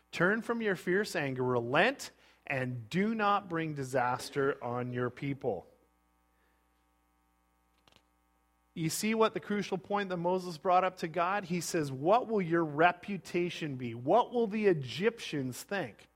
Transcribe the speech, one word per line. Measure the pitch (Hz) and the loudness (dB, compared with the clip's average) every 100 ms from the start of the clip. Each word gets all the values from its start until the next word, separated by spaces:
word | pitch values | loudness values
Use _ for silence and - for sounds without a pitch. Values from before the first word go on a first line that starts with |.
| _ | _
Turn | - 180 220 | 0 2 2
from | 214 233 | -2 -2
your | 220 185 | -2 -2
fierce | - 180 208 180 | 0 0 0 -2
anger, | 143 127 | -2 0
relent, | 127 123 117 143 214 277 - - _ _ - | 0 0 2 4 4 2 -10 -16 _ _ -6
and | 139 127 123 107 | -4 -2 -6 -4
do | 170 208 | 0 0
not | 226 208 202 196 | 2 2 2 0
bring | 165 160 | -4 -4
disaster | 147 131 131 123 123 - 143 139 135 | -4 -2 0 2 0 -4 0 0 0
on | 120 120 123 | -4 -4 -4
your | 123 123 | -2 -4
people." | - 143 135 131 92 - _ _ _ _ _ _ _ _ _ _ _ _ _ _ _ _ _ _ _ _ _ _ - _ _ _ _ _ _ _ | -4 -6 -4 -4 -4 -8 _ _ _ _ _ _ _ _ _ _ _ _ _ _ _ _ _ _ _ _ _ _ -20 _ _ _ _ _ _ _
You | - 160 | -4 -2
see | - 214 | 0 0
what | 220 220 | 2 2
the | 220 | 2
crucial | - 208 185 185 | -4 -4 -2 -6
point | - 202 196 | -2 -2 -2
that | 180 | -2
Moses | 175 185 180 156 | 0 0 -2 -4
brought | 196 180 | 4 4
up | 185 185 | 4 0
to | 175 | -4
God? | 165 170 202 | -2 0 -2
He | 180 175 | -2 -4
says, | - 175 147 | 0 -2 -2
"What | 131 151 220 214 | 0 4 4 4
will | 220 | 0
your | 170 170 | 2 2
reputation | 160 147 175 175 - 196 - 175 175 - 160 131 | 2 4 4 4 -4 -8 -4 -2 -2 -4 -6 -6
be? | 123 | -6
What | 117 127 208 226 | -4 2 4 4
will | 240 226 | 0 0
the | 214 208 | 2 4
Egyptians | 170 127 117 208 226 - 151 131 123 | 4 0 -2 -2 -2 -6 -4 -4 -6
think?" | - 202 214 92 - | -6 -6 -6 -10 -20